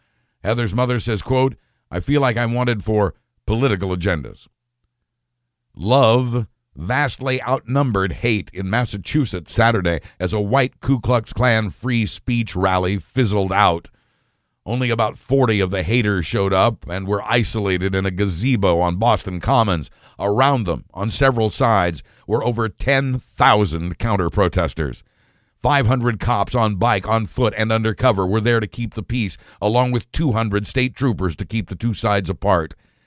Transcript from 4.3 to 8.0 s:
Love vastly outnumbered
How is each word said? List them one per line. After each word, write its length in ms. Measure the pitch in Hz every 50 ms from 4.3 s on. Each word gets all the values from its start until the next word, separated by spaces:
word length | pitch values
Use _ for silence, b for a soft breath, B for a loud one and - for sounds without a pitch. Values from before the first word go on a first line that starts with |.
| 50 - - _ _ _ _ _ _ _ _ _ _ _ _ _ _ _ _ _ _ _ _ _ _ _ _ _ _
Love 720 | - 85 107 127 139 127 110 117 127 127 120 120 123 107 - _ _ _ _ _
vastly 640 | 67 80 95 123 143 147 127 - - 127 135 127 127 117
outnumbered 680 | 120 131 - - 117 135 139 143 127 104 98